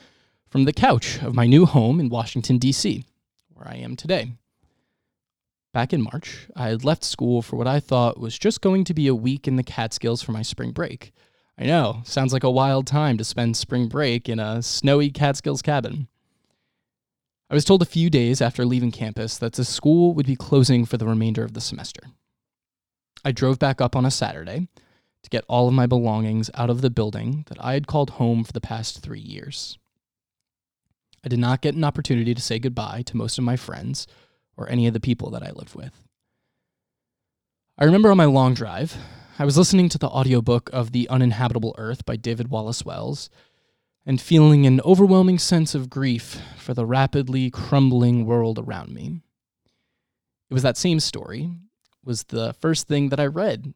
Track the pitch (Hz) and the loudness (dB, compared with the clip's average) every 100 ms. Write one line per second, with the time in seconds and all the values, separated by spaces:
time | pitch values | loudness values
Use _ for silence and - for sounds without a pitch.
0 | _ _ _ _ _ 135 135 - - 120 | _ _ _ _ _ 0 2 4 2 2
1 | - - 117 117 117 143 180 143 113 160 | -2 -6 -4 2 6 8 8 6 4 2
2 | 131 117 113 127 110 127 127 139 202 127 | 0 -2 -4 -4 0 2 2 0 -2 -4
3 | - _ _ _ _ - - 120 120 123 | -10 _ _ _ _ -20 -16 -14 -12 -10
4 | 156 120 117 117 _ _ _ _ _ _ | -4 -4 -6 -12 _ _ _ _ _ _
5 | _ _ _ _ _ _ _ 120 127 151 | _ _ _ _ _ _ _ -4 -2 -2
6 | 110 165 - - - - 120 113 131 165 | -2 -6 -12 -18 -16 -8 -4 0 0 0
7 | - - 120 120 113 123 120 143 - 127 | -2 -4 0 0 -2 -4 -2 -2 0 2
8 | 117 - 113 - 208 - 196 190 185 160 | 2 -2 -10 -2 -2 0 2 2 0 0
9 | 139 123 123 139 - 127 123 - 113 - | 2 2 0 -2 -2 -2 -2 -6 -6 -4
10 | 117 117 - 110 110 - 120 123 170 123 | -4 -4 -4 -6 -8 -8 -8 -6 -8 -10
11 | - _ _ _ _ - 123 165 113 113 | -18 _ _ _ _ -6 0 2 0 -4
12 | 120 139 131 131 131 127 135 135 131 143 | -6 -2 -2 0 0 2 2 0 0 0
13 | 151 113 110 - 117 113 - 127 117 131 | 0 -2 -4 -4 -2 -2 -4 -4 -2 -2
14 | 143 120 123 113 107 113 117 - 139 143 | -2 -2 -4 -6 -4 -6 -6 -2 2 2
15 | 143 139 143 139 151 139 - 147 120 147 | 2 0 -2 -2 -4 -4 -2 -2 -4 -8
16 | 127 _ _ _ _ _ _ _ _ _ | -10 _ _ _ _ _ _ _ _ _
17 | _ _ _ _ _ 143 147 190 175 165 | _ _ _ _ _ 0 4 4 4 0
18 | 170 143 120 131 117 - 123 127 120 - | 2 4 2 2 0 0 0 0 0 -4
19 | - - 110 - 117 - 127 - 147 165 | -8 -6 -8 -6 -6 -4 -6 0 2 4
20 | 175 165 131 127 - 139 123 123 117 107 | 4 2 -2 -4 2 4 6 4 2 -2
21 | 110 110 113 110 113 110 - - - - | -2 0 0 -2 -6 -8 -10 -10 -14 -18
22 | 127 _ _ _ _ _ _ _ _ _ | -20 _ _ _ _ _ _ _ _ _
23 | _ _ 143 127 131 135 143 131 123 127 | _ _ -6 0 0 2 0 0 0 2
24 | 131 - 107 73 82 123 180 _ _ _ | 0 0 -4 -6 -8 -8 -8 _ _ _
25 | _ _ - 131 - 120 123 131 123 123 | _ _ -8 -6 0 2 4 4 4 2
26 | 117 110 110 110 110 - 120 120 127 117 | 2 0 0 -2 -2 -2 -2 0 0 0
27 | 107 107 113 147 147 - 120 139 143 151 | -4 -4 -6 -6 -8 -10 -4 -4 -2 -2
28 | 139 - 117 117 113 120 - 113 110 - | -2 0 0 0 -2 -8 -10 -8 -10 -12
29 | - 107 104 101 143 - - - _ _ | -14 -14 -14 -14 -14 -14 -14 -16 _ _
30 | _ _ _ _ _ _ _ _ _ _ | _ _ _ _ _ _ _ _ _ _
31 | _ _ - 120 120 131 151 160 147 - | _ _ -4 -2 0 0 -2 -2 -2 -2
32 | - 123 117 120 - 113 127 120 107 101 | -2 0 0 -4 -4 -4 -4 -6 -8 -10
33 | 123 117 113 - 120 123 - - 123 135 | -8 -6 -6 -4 -2 -4 -6 -12 -10 -10
34 | - _ _ _ _ - 113 123 117 113 | -12 _ _ _ _ -14 -4 0 0 0
35 | 127 120 - 117 - - - - 131 - | -2 -4 -6 -10 -12 -16 -18 -18 -18 -20
36 | _ _ _ _ _ _ _ _ _ _ | _ _ _ _ _ _ _ _ _ _
37 | _ _ _ _ _ _ _ - 147 190 | _ _ _ _ _ _ _ 2 6 8
38 | 214 190 151 135 127 123 110 92 165 - | 8 8 6 6 4 2 -4 -6 -8 -8
39 | - - - - 143 143 180 196 175 151 | -18 -20 -16 -4 2 4 4 4 4 0
40 | 143 131 131 123 113 120 - 131 113 123 | -2 0 2 2 2 0 -2 -6 -2 -2
41 | 117 127 123 107 123 117 110 - 110 120 | 0 2 2 2 -2 -2 -4 -8 -10 -8
42 | - 113 117 117 120 110 107 - - 87 | -8 -6 -6 -6 -4 -6 -6 -8 -10 -10
43 | 113 143 - _ _ _ _ _ _ _ | -8 -10 -12 _ _ _ _ _ _ _
44 | - 131 - 165 151 147 135 131 156 185 | -4 -4 4 6 8 8 6 6 6 6
45 | 196 190 185 175 - 175 160 147 127 135 | 8 6 6 2 2 2 2 -4 -6 -2
46 | 135 117 - - - - - 123 113 131 | -2 -2 -4 -16 -16 -14 -8 -4 0 0
47 | 135 143 131 131 127 - - 139 135 123 | 2 0 -2 -2 -2 -4 0 4 4 4
48 | 120 120 110 120 113 110 117 95 64 58 | 4 2 2 0 0 -4 -8 -10 -12 -14
49 | 139 170 - _ _ _ _ _ _ _ | -12 -12 -14 _ _ _ _ _ _ _
50 | _ _ _ _ _ 127 127 120 185 160 | _ _ _ _ _ 0 0 0 0 0
51 | - - - 113 170 170 202 _ _ _ | 0 -6 -10 -10 -10 -12 -18 _ _ _
52 | 131 113 - 117 113 - 160 160 - 147 | -10 -8 -6 -6 -6 -4 -2 -2 -2 0
53 | 139 139 143 160 208 127 131 | 0 0 -2 -2 -2 -4 -8